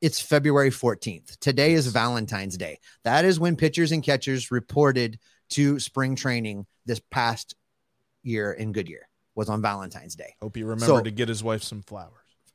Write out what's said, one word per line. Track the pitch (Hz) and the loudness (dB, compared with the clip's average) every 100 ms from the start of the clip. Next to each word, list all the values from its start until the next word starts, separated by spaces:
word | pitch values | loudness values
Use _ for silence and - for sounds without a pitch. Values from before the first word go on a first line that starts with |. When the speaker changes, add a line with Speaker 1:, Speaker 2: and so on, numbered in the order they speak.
Speaker 1:
it's | 160 - | -2 -2
February | - 147 147 143 135 | 2 2 6 6 4
fourteenth. | - 120 101 - 82 - - | 2 0 0 -4 -10 -14 -4
Today | 143 131 151 | 0 2 4
is | 160 127 | 4 2
Speaker 2:
Yes. | |
Speaker 1:
Valentine's | 110 120 120 107 98 98 87 | 2 0 0 -4 -6 -6 -8
Day. | 85 73 - _ | -10 -12 -20 _
That | 113 143 | 0 4
is | 185 160 | 4 4
when | 175 160 | 0 2
pitchers | 160 - 160 | 2 2 0
and | 160 | 0
catchers | 139 135 139 131 - | 0 0 0 -4 -2
reported | 123 - 147 143 127 117 110 _ _ - | -4 0 4 4 4 0 -4 _ _ -4
to | 143 143 143 | 2 2 2
spring | - 135 131 | -2 -2 -2
training | 131 135 120 107 101 98 _ | -2 -2 -2 -4 -8 -12 _
this | 120 110 - | -6 -6 -4
past | 135 117 113 - - _ _ _ _ _ _ | 0 0 0 -8 -18 _ _ _ _ _ _
year | 123 110 104 | -6 -2 -2
in | 87 110 | -4 -4
Goodyear, | 104 87 73 - _ _ | -4 -6 -12 -20 _ _
was | 110 107 | -6 -2
on | 107 | 0
Valentine's | 104 101 92 - 175 | -2 -4 -8 -14 -16
Day. | - - _ | -16 -18 _
Speaker 2:
Hope | 107 113 | -12 -8
he | |
remembered | 110 113 | -6 0
Speaker 1:
So | 117 127 | 4 4
Speaker 2:
to | 110 | 4
get | 104 113 | -2 -2
his | 107 | -2
wife | 113 110 | -4 -4
some | - 107 | -6 -12
flowers. | - 101 82 _ _ _ _ | -14 -16 -16 _ _ _ _